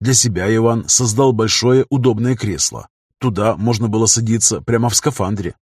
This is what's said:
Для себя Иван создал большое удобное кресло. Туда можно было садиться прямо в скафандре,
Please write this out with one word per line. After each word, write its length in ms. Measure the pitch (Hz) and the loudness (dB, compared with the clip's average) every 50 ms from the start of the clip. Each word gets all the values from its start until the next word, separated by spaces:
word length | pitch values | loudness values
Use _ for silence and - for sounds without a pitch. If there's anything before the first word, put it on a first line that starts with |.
Для 140 | 101 127 131 | -2 0 2
себя 400 | 127 - 117 92 90 92 104 113 | 2 2 0 0 0 0 0 2
Иван 340 | 113 113 117 117 113 - - | 2 2 2 0 0 -2 -2
создал 440 | - - 127 113 104 120 135 131 | -2 0 0 0 2 2 2 2
большое 520 | 123 110 110 107 - - - 123 127 131 127 - | 4 2 0 0 0 0 2 2 4 2 2 2
удобное 460 | 143 135 120 127 110 107 117 123 131 | 0 0 2 2 0 0 0 -2 -2
кресло. 500 | 113 - 104 90 73 - - - 57 - - _ _ _ _ _ - | -2 -4 -4 -4 -2 -4 -4 -6 -8 -16 -16 _ _ _ _ _ -6
Туда 380 | - 127 98 95 104 117 101 | -4 -2 -2 0 0 0 0
можно 320 | 85 104 120 117 104 117 110 | 0 0 0 0 0 0 -2
было 180 | 104 110 113 | 0 0 2
садиться 540 | 110 - 117 117 110 113 110 - - 110 82 | 2 0 0 0 0 0 0 0 0 -2 -2
прямо 280 | - - 117 113 120 120 | -2 -2 0 0 0 0
в 60 | 110 | 0
скафандре, 640 | - - 151 135 - 98 92 107 98 87 85 - _ _ _ _ | -2 -2 -2 -2 -2 -4 -4 -4 -4 -6 -8 -10 _ _ _ _